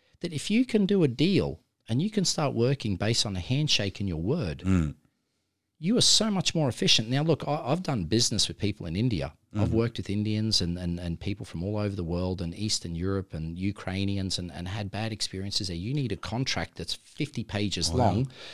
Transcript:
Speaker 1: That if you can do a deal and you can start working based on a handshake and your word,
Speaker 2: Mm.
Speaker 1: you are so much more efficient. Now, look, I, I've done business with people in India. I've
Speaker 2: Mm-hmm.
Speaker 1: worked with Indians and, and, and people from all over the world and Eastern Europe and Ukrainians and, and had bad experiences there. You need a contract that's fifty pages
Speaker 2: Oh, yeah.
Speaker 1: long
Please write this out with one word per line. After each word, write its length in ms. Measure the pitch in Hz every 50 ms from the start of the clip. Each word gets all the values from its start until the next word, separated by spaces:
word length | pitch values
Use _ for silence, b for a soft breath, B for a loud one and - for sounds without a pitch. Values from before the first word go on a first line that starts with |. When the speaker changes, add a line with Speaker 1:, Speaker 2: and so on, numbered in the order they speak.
| _ _ _ _
Speaker 1:
That 120 | - 175 156
if 160 | 139 - -
you 140 | 208 240 254
can 200 | - - 226 196
do 160 | - 202 196 165
a 40 |
deal 520 | 131 117 - 151 196 196 123 76 71 71 - _ _ _ _ _ -
and 100 | 113 131
you 80 | 180 220
can 140 | - 208 175
start 280 | - - - 151 131 120
working 400 | 113 117 127 139 - - 110 92
based 300 | 87 101 110 117 - -
on 100 | 107 95
a 40 | 90
handshake 600 | 87 - 127 143 156 143 - - 104 98 - -
and 80 | 101 95
your 120 | 85 78
word, 400 | 82 104 135 180 117 80 71 73 87
Speaker 2:
Mm. 280 | 95 95 87 78 71 67 - _ _ _ _ _ _ _ _ _ _ _ _ _ _ _ _
Speaker 1:
you 180 | 156 185 247
are 40 | 208
so 280 | - - - - 214 220
much 220 | 196 185 - - -
more 140 | 165 151 -
efficient. 400 | - - 196 175 - - 110 113
Now, 140 | 127 143 156
look, 200 | 165 143 - -
I, 120 | 147 147 131 -
I've 160 | 120 151 185 185
done 220 | 160 139 107 82
business 420 | 78 107 117 117 - 110 98 -
with 100 | - - -
people 260 | 104 104 98 - 90
in 80 | 82 82
India. 380 | 98 120 127 107 76 67 73 - _ _ _ -
I've 120 | 104 101
Speaker 2:
Mm-hmm. 80 | - 113
Speaker 1:
worked 200 | 113 117 117 -
with 120 | - 90 -
Indians 520 | 98 104 104 107 107 110 110 110 104 -
and, 160 | 87 85 87
and, 220 | 90 90 85 85 87
and 200 | 90 85 82 -
people 260 | - 98 101 - 101
from 180 | - - 82 87
all 140 | 101 107
over 180 | 104 104 101 98
the 80 | 95 85
world 380 | 80 87 87 92 92 92 85
and 140 | 87 82 85
Eastern 400 | 101 107 107 - - - 90 85
Europe 380 | 82 90 95 98 98 95 - -
and 240 | 78 80 82 82
Ukrainians 840 | 90 95 101 101 - - 95 92 95 98 98 98 98 95 92 - -
and, 120 | 90 87
and 160 | 71 90 87
had 220 | 92 98 107 104 95
bad 200 | - 104 110 113
experiences 560 | 110 - - - - 95 98 101 - - 101
there. 80 | 90 85
You 160 | 85 92 117 139
need 180 | 151 131 117
a 60 | 95
contract 580 | - - - - 123 135 - - - 82 - -
that's 160 | - 82 - -
fifty 500 | - - - - - 151 - - 120 104
pages 460 | - - 104 104 98 - 90 78 85
Speaker 2:
Oh, 60 | -
yeah. 60 | 127 120
Speaker 1:
long 240 | 110 87 113 139 B B B B B